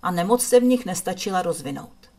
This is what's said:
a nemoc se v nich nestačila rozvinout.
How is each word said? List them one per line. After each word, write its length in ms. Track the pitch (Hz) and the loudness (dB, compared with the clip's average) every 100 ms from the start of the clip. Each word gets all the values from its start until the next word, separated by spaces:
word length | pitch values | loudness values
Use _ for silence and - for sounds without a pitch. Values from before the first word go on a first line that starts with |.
a 80 | 180 | -4
nemoc 320 | 175 175 247 | -2 2 0
se 180 | - 247 | 4 4
v 40 | |
nich 220 | 247 247 196 | 6 2 0
nestačila 560 | 180 - 185 - 185 | -6 -6 -6 -4 -2
rozvinout. 680 | 175 160 139 139 - - - | -2 -4 -6 -10 -12 -20 -20